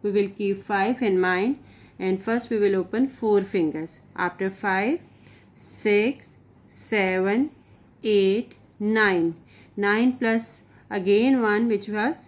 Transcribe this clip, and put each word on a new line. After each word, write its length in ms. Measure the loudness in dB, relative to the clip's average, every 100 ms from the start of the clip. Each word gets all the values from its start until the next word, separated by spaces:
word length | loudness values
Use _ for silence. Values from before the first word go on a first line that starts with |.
We 80 | 0
will 180 | 0 -2
keep 360 | -2 -4 -4
five 380 | -4 -2 0 0
in 160 | 0 2
mind 400 | 2 0 -2 -4 -10 -20 -20 -8
and 240 | -4 -4
first 280 | -2 -4 -2
we 80 | 0
will 180 | 2 0
open 320 | -2 -2 -2
four 320 | -2 0 2
fingers. 500 | 2 -2 -2 -4 -12 -16 -16
After 360 | -6 -6 -4 -8
five, 500 | -4 -4 -2 -2 -4 -8 -20 -20 -20 _ -20
six, 720 | -20 -6 0 2 2 -4 -16 -20 _ -20 _
seven, 840 | -20 -4 0 0 0 0 0 -2 -6 _ -20 _ _
eight, 500 | 0 2 4 0 -4 -18 -20 _
nine. 580 | 0 2 2 2 0 -4 -20 -20 -16
Nine 440 | -4 0 2 2 0
plus 420 | -2 -2 -4 -20 -20 -20 -8
again 500 | -4 2 4 4 2
one 280 | 2 2 0
which 200 | -2 -4
was 280 | -4 -2 -4